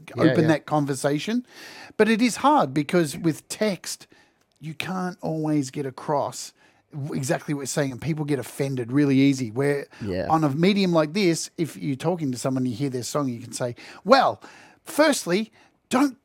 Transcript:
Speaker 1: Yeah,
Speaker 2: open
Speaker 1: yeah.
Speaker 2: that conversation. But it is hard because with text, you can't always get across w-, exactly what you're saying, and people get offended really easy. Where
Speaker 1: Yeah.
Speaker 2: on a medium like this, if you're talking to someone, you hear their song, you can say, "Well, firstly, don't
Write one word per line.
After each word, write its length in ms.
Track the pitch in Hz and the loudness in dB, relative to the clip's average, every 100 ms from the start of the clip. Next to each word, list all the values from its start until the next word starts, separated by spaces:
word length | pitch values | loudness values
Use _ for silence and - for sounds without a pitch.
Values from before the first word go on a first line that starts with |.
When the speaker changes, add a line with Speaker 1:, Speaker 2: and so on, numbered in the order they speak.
| 156 - | -8 2
Speaker 1:
Yeah, 60 | |
Speaker 2:
open 200 | 165 147 | 4 6
Speaker 1:
yeah. 60 | 160 | 4
Speaker 2:
that 180 | 151 - | 2 2
conversation. 800 | 151 143 135 143 147 - 247 - - - - - - | 0 0 0 0 0 -2 -4 -4 -12 -20 -18 -4 2
But 120 | 214 | 4
it 140 | 220 | 4
is 140 | 240 - | 2 4
hard 360 | 277 294 143 | 4 4 4
because 440 | 143 147 180 156 170 | 0 0 2 0 0
with 300 | 165 - - | -2 -2 -6
text, 580 | - 214 175 - - - _ _ _ _ _ | -4 -2 -2 -8 -12 -16 _ _ _ _ _
you 140 | 151 | -12
can't 440 | - - 185 180 - | -10 -8 -6 -6 -6
always 500 | 160 160 156 151 131 | -6 -4 0 0 -2
get 160 | 147 135 | -6 -8
across 640 | - - 143 113 - - - _ _ _ | -8 -2 -2 -2 -6 -14 -18 _ _ _
w-, 220 | 151 143 | -10 -8
exactly 400 | 160 131 156 - | -4 -2 -4 -4
what 80 | 143 | -6
you're 40 | 131 | -4
saying, 240 | 160 135 | -2 -2
and 100 | 120 | -4
people 240 | 143 156 | -4 -2
get 140 | 147 135 | -2 -2
offended 540 | 110 - 139 127 117 | -4 -4 -4 -4 0
really 260 | 139 143 135 | 2 4 6
easy. 320 | 139 131 117 | 4 2 -2
Where 360 | 113 143 143 - - | -2 -2 -2 -6 -8
Speaker 1:
Yeah. 280 | 104 92 - | -4 -4 0
Speaker 2:
on 140 | 160 | 2
a 60 | 151 | 2
medium 420 | 143 185 202 190 | 2 2 4 2
like 200 | 165 151 | 2 2
this, 360 | 190 180 160 - - | 2 2 0 -4 -6
if 180 | 151 - | -6 -6
you're 200 | 160 131 | -6 -2
talking 340 | 160 180 139 | -2 -2 -4
to 80 | 123 | -4
someone, 260 | 139 131 127 | -2 -2 -2
you 80 | |
hear 160 | 113 143 | -2 -4
their 120 | 127 | -4
song, 260 | 113 151 131 | -4 -4 -4
you 120 | 117 | -6
can 120 | 113 | -10
say, 220 | - 123 - - - | -8 -6 -8 -16 -6
"Well, 360 | 185 269 156 107 - - - _ | 4 4 4 0 -10 -20 -20 _
firstly, 680 | - - 302 254 170 190 220 _ _ _ - | -2 4 4 2 0 -2 -2 _ _ _ -2
don't 260 | 254 285 - | 0 0 -2